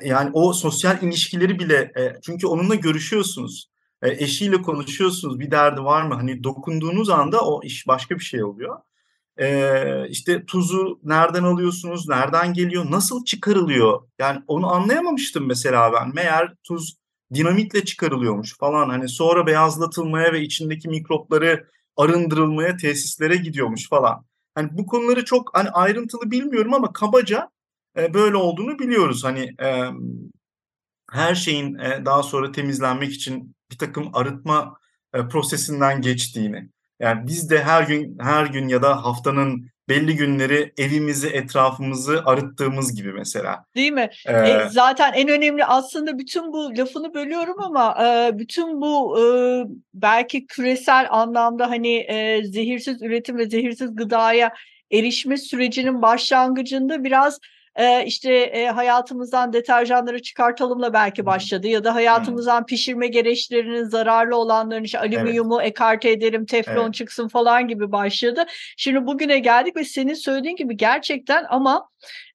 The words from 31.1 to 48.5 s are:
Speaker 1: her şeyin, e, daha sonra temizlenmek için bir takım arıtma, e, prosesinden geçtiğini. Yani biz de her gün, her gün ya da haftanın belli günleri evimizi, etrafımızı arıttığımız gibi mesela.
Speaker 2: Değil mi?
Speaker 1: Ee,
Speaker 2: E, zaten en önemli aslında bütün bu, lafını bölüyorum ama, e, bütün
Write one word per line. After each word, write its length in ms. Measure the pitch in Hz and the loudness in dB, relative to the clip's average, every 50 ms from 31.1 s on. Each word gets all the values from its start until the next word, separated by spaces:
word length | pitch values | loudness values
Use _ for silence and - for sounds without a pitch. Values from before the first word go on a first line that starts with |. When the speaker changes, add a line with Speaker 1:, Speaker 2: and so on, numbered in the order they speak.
| - | -4
Speaker 1:
her 220 | 135 160 170 180 | -2 0 0 0
şeyin, 400 | 180 175 170 151 143 143 139 139 - | 0 -2 -2 -2 -2 -4 -6 -8 -6
e, 240 | 127 127 135 135 - | -6 -4 -4 -4 0
daha 180 | 135 139 143 139 | 2 2 2 2
sonra 300 | - - 135 135 135 139 | 0 -2 -4 -4 -4 -4
temizlenmek 600 | 147 143 139 135 127 131 131 127 135 143 139 139 | -4 -4 -4 -2 -2 -2 -2 0 -2 -4 -6 -6
için 440 | - - 131 131 127 127 - - _ _ _ | -8 -10 -10 -10 -10 -12 -14 -20 _ _ _
bir 80 | 127 - | -12 -8
takım 320 | 156 147 - 151 151 143 - | -8 -8 -6 -8 -8 -4 -2
arıtma, 640 | 127 127 143 139 139 - 156 151 151 147 - - _ _ _ _ _ _ _ - | -2 -2 -2 -4 -6 -4 -2 0 0 0 -2 -8 _ _ _ _ _ _ _ -6
e, 140 | 123 120 120 | -6 -6 -2
prosesinden 720 | 156 156 143 - 156 - - - 147 143 139 139 139 131 | -2 -4 -2 -2 -4 -4 -4 -4 -2 0 2 2 2 0
geçtiğini. 680 | 123 127 127 123 - - - 117 110 104 104 98 92 - _ _ _ _ _ - | 0 -2 -2 -2 -4 -6 -6 -6 -4 -4 -6 -8 -12 -18 _ _ _ _ _ -4
Yani 260 | 117 113 113 110 120 | -2 -2 -2 -2 -4
biz 240 | 127 165 175 165 156 | -6 -6 -6 -2 0
de 120 | 160 151 139 | 2 2 4
her 200 | 151 160 165 156 | 4 4 4 4
gün, 360 | 143 151 151 151 123 - - | 2 0 -2 -2 -4 -8 -6
her 260 | 120 135 151 151 151 | -2 0 2 2 2
gün 220 | 143 139 135 131 131 | 0 -2 -4 -2 0
ya 140 | 127 123 135 | 2 2 4
da 220 | 143 139 123 120 | 4 2 2 0
haftanın 680 | 123 120 123 - 139 139 139 139 139 127 123 - - _ _ _ - | -2 -4 -2 -2 -2 0 0 0 0 -2 -4 -8 -12 _ _ _ -2
belli 280 | 139 143 151 156 160 | 0 2 2 0 0
günleri 560 | 147 147 143 139 139 131 131 143 147 - - - | 0 0 0 0 0 2 2 2 2 0 -2 -4
evimizi, 520 | - 139 139 147 151 151 147 143 139 143 156 | -4 -2 -2 0 0 0 -2 -2 -4 -4 -4
etrafımızı 920 | 160 139 127 127 - 139 131 131 135 139 139 135 135 127 127 139 151 156 - | -4 -4 -6 -2 0 2 2 2 2 -2 -4 -6 -6 -4 -2 -2 -2 2 2
arıttığımız 680 | 135 131 139 - - - - 143 135 135 135 135 123 113 | 2 2 2 0 -4 -6 -4 -2 -2 -2 -2 -4 -4 -4
gibi 180 | 104 98 98 95 | -6 -8 -8 -8
mesela. 520 | 101 101 - - 110 98 98 98 - - _ _ | -8 -10 -8 -8 -6 -6 -6 -8 -8 -12 _ _
Speaker 2:
Değil 160 | 240 269 294 294 | -2 -2 0 0
mi? 160 | 269 233 208 - - - | 0 -2 -2 -4 -8 -4
Speaker 1:
Ee, 60 | - 120 | 0 2
Speaker 2:
E, 360 | 113 110 110 110 107 214 214 | 4 6 6 6 4 2 2
zaten 420 | 214 254 254 262 269 262 294 269 247 | 4 4 6 6 6 4 4 2 4
en 160 | 254 277 294 | 2 2 2
önemli 360 | 294 294 294 294 285 294 294 | 2 2 2 2 2 2 2
aslında 540 | - 254 262 262 - - 320 302 311 285 254 | 4 4 2 2 0 -6 -6 -6 -6 -6 -8
bütün 340 | 269 - - 349 330 320 302 | -8 -8 -6 -6 -6 -6 -6
bu, 240 | 311 302 277 220 233 | -6 -6 -4 -4 -4
lafını 360 | 262 254 - 294 311 320 330 | -4 -4 -4 -8 -10 -8 -8
bölüyorum 460 | 294 285 285 320 339 339 339 370 403 | -8 -6 -6 -4 -4 -4 -6 -6 -8
ama, 440 | 403 370 311 269 233 220 - - 226 | -8 -4 0 2 2 2 2 2 2
e, 320 | 240 240 233 233 240 220 208 | 2 4 4 2 2 0 -2
bütün 420 | 233 - | -6 -8